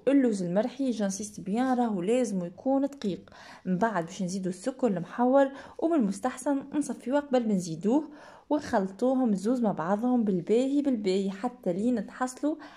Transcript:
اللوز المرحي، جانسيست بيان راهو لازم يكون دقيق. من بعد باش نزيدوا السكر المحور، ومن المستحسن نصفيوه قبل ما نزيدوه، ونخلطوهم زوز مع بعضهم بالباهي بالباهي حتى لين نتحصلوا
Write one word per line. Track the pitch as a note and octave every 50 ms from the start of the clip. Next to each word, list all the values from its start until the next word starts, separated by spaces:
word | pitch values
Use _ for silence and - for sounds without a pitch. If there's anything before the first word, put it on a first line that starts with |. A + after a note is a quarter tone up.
| - B3+
اللوز | C#4+ C#4 B3+ A#3 G#3 G3
المرحي، | F3+ F3 F3 G3+ A#3 B3 - - C4+ B3+
جانسيست | A3 G#3+ G#3 G3 F#3+ - G#3+ G#3 - F3
بيان | E3+ F#3+ G3+ A#3 C4 C4 B3+ A#3+
راهو | A#3+ A3+ G#3 F3+
لازم | E3+ G3+ A#3+ B3+ B3 G#3 G3+ F#3 F3
يكون | F3 F3 - - C4 C4+ C4+
دقيق. | C#4 C4+ - - - G3+ E3 - - - - - - - - - -
من | F#3 F#3 F3
بعد | A3 A3+ G#3 F3 E3
باش | E3 - -
نزيدوا | F#3+ F3 F#3 G3+ F3+ F3
السكر | F#3 - - C4 B3+ - C4
المحور، | A#3 F#3+ E3+ E3+ - - - A#3+ B3+ C4 C#4 C#4 C4+ C#4 - - - - -
ومن | - E4 E4+
المستحسن | D4 A3 F#3+ G3+ - - B3+ - - - D4 C#4 C4+ C#4 - -
نصفيوه | D4+ C#4 - A3+ - - A#3+ C4+ D4
قبل | C#4+ C#4+ C4 B3+ A#3 G#3+
ما | G#3
نزيدوه، | F3+ F3 E3+ D#3+ D#3+ F3 G#3 B3 D#4 D4+ - - - - - - - - -
ونخلطوهم | D4 D4 - - - G#3+ F#3+ F#3+ G3 - A#3+ B3+ C4+ B3+ B3+ A3+ G3+
زوز | F3+ F#3 A3 C4 B3
مع | A#3 G3+
بعضهم | E3 D#3+ D#3 F3 G3+ G#3 A#3+ B3+ B3+ A#3+ A3
بالباهي | G3+ F#3+ F3 D#3+ - G#3 A#3+ C4 C4+ C#4 C#4+
بالباهي | C#4 C#4+ B3+ G#3+ G#3 F#3 F#3 G3+ G3 G3
حتى | G3 - - A#3+ A#3+ - - F#3
لين | E3+ G3 G#3+ B3 B3
نتحصلوا | G#3+ F#3+ - - - B3+ B3+ - - - D4 D#4+ D#4 - - -